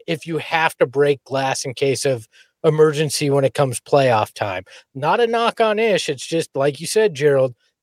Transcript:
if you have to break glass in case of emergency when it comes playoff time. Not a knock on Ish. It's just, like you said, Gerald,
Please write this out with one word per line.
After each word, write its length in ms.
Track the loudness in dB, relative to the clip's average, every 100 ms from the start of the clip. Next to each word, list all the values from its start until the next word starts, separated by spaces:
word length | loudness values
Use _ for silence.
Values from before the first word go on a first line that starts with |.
| -6
if 200 | -8 -6
you 100 | -8
have 360 | -4 -2 -2 0
to 80 | -2
break 380 | 2 0 0
glass 400 | -4 -4 -2 -4 -8
in 80 |
case 320 | -2 -2 0 -2
of 220 | -4 -8 _ _ _
emergency 640 | 0 4 4 4 -2 -2 0
when 140 | 2
it 100 | 2
comes 280 | 0 -2 -4
playoff 500 | 0 2 4 2 0
time. 300 | -4 -6 -6 -12 -20 _ -6
Not 240 | -2 0
a 80 | 0
knock 320 | 0 -2 0
on 200 | 0 0
Ish. 280 | 0 0 -2
It's 180 | -8 -4
just, 300 | -4 -4 -2
like 240 | -2 -2
you 80 | -4
said, 260 | 0 0
Gerald, 400 | 2 2 4 2 -4 _ _